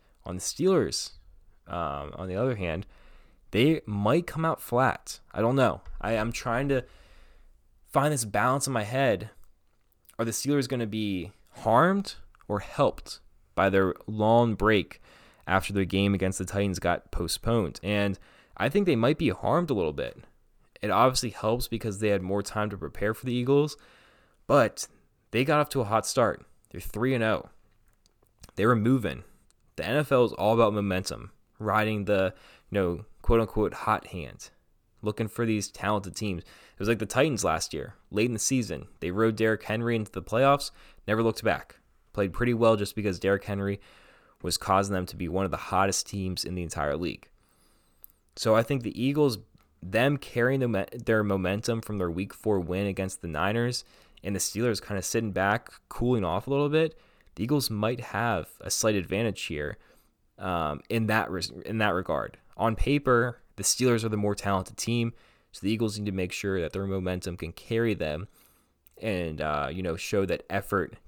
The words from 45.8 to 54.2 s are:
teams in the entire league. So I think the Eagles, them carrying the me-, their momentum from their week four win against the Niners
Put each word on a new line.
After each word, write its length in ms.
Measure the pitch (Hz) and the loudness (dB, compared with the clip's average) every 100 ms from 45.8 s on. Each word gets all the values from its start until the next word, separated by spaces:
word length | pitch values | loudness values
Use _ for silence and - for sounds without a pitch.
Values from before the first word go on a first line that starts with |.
| 98 95 - | 2 0 -4
teams 360 | 101 92 90 | -6 -6 -4
in 120 | - | -6
the 80 | 90 | -6
entire 340 | 82 - 73 73 | -6 -4 -2 -2
league. 320 | 87 55 - _ _ _ _ _ _ _ - _ _ - | -4 -6 -14 _ _ _ _ _ _ _ -20 _ _ -4
So 180 | 113 | 2
I 80 | 110 | 4
think 200 | 110 139 | 4 -2
the 200 | 117 - | -4 -2
Eagles, 360 | 127 143 143 101 - _ _ _ | 0 2 2 0 -8 _ _ _
them 340 | 90 107 131 143 | -2 2 2 2
carrying 440 | - 123 120 135 | -2 0 2 2
the 80 | 127 | 0
me-, 300 | 101 - 120 | 0 -2 -4
their 180 | 117 110 | 0 2
momentum 600 | 104 98 90 101 113 113 | 2 0 0 -2 -2 -4
from 160 | - 104 | -4 -4
their 120 | 87 | -2
week 220 | 85 101 | -2 -6
four 260 | - 110 101 | -4 0 0
win 280 | 85 90 101 | 0 -2 -2
against 340 | 95 95 - | -2 -6 -6
the 80 | 85 | -8
Niners 560 | 76 92 117 120 123 - - - _ | -2 0 0 -2 -4 -10 -18 -20 _